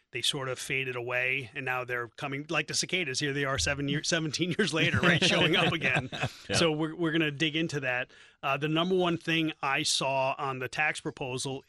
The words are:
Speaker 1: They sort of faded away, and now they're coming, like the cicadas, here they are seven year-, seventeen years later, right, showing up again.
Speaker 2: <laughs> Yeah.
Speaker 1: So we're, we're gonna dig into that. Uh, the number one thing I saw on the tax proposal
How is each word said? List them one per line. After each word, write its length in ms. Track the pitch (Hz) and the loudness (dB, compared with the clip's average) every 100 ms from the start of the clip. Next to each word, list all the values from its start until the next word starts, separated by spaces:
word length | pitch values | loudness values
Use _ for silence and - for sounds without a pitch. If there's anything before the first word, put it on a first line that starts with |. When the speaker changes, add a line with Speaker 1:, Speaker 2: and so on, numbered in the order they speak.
| _ | _
Speaker 1:
They 100 | 123 | -4
sort 260 | - 151 131 | -2 -2 -4
of 80 | 127 | -6
faded 360 | - 135 135 123 | -4 -2 -2 -4
away, 560 | 120 123 127 135 123 151 | -2 0 0 -2 -4 -8
and 100 | 131 | -4
now 180 | 127 | -4
they're 240 | 123 123 120 - | -2 -4 -6 -8
coming, 300 | 143 139 151 | -6 -6 -4
like 180 | 156 156 | -2 -2
the 60 | |
cicadas, 460 | 143 - 185 160 131 | -2 -2 -2 -2 -2
here 140 | 147 | -2
they 100 | 139 | 0
are 140 | 139 135 | 0 0
seven 280 | - 139 143 | 0 0 0
year-, 140 | 147 | -2
seventeen 520 | - 170 160 - 180 - | 0 0 0 -2 0 2
years 160 | 202 | 2
later, 260 | 156 170 - | 2 2 4
right, 200 | 175 165 | 4 4
showing 320 | 185 - 170 185 | 4 4 4 4
up 160 | 165 | 2
again. 360 | 170 139 127 131 - | 2 0 0 -2 -4
Speaker 2:
<laughs> 40 | 131 - - | -6 -6 -2
Yeah. 60 | 95 | 2
Speaker 1:
So 140 | 165 | 2
we're, 240 | 151 156 160 | 2 -2 0
we're 160 | 165 | 0
gonna 200 | 160 151 | 2 2
dig 240 | 139 160 151 | 0 0 0
into 240 | 165 143 | -2 -2
that. 280 | 131 123 135 - - _ | -2 -2 -4 -10 -20 _
Uh, 120 | 147 139 | -2 0
the 100 | 151 | 2
number 280 | 156 180 190 | 2 2 4
one 220 | 175 165 | 2 2
thing 340 | - 165 160 - | 0 0 0 -2
I 200 | 143 139 | 0 0
saw 520 | 147 - 139 135 131 139 | 2 2 2 2 2 0
on 220 | 139 131 | -2 -2
the 80 | 127 | -4
tax 340 | - 151 160 | 0 0 0
proposal 600 | 156 - 135 127 139 135 | -6 -6 -4 -4 -4 -6